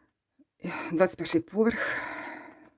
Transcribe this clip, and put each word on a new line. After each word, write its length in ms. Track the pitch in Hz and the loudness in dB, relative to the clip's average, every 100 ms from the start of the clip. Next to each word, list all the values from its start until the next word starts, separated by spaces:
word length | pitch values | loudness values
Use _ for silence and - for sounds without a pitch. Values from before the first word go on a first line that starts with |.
| _ _ _ _ _ _ 180 - 330 | _ _ _ _ _ _ -8 -8 -2
Двадцять 260 | 165 185 - | 2 2 2
перший 240 | 160 160 | 0 0
поверх, 380 | - 208 226 - - - - - - - - - - | 2 2 2 2 -2 -4 -6 -10 -10 -14 -16 -20 -20